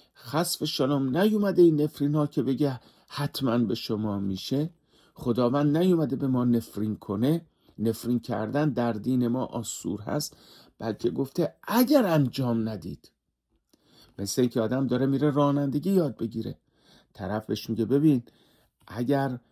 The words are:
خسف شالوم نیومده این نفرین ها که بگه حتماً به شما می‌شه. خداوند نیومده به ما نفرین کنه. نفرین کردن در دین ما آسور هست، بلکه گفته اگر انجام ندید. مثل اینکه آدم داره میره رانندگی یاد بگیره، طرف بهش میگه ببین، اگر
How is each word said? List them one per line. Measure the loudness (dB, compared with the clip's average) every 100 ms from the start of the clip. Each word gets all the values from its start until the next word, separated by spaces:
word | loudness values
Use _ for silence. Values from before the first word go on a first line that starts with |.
| _ _
خسف | -6 -2 -2 -4 -4
شالوم | 0 0 0 0 2
نیومده | 2 2 2 6
این | 6 6
نفرین | 0 0 0 0
ها | 0
که | 0
بگه | -2 0 -2 -2 -12 _ -14
حتماً | -6 -6 -2 0 2
به | 0 -2
شما | -4 -4 -2 -2
می‌شه. | -4 -4 -4 -4 -4 _ _ _ _
خداوند | -8 -2 2 2 2 2 4
نیومده | 4 4 2 -2
به | 0
ما | 2 2
نفرین | 2 0 -6 -4 -4
کنه. | -4 0 2 0 -4 _ _ -4
نفرین | -2 -2 -2 -2
کردن | -2 -4 -2 0 0
در | 0 0
دین | -2 0 0 0
ما | -2 -4
آسور | -6 -8 -8 -6 -6
هست، | -4 -6 -6 -12 -20 -20 -20 -10
بلکه | -6 -2 -2
گفته | -2 -4 -2 -4 -4
اگر | -2 2 4 4 4
انجام | 2 2 0 -2 0 -2
ندید. | -6 -10 -14 -18 _ _ _ _ _ _ _ _ -20 -18 -10
مثل | -4 0
اینکه | 0 2
آدم | 0 0 0
داره | 0 0
میره | 2 2
رانندگی | 2 2 2 0 -2 0
یاد | 2 0 -2
بگیره، | -6 -6 -8 -10 _ _ _ -20 _
طرف | -10 -6 -6 -4
بهش | -6 -4
میگه | -2 2
ببین، | 4 4 4 0 _ _ _ _ _ -12
اگر | -6 0 0 0 -4 _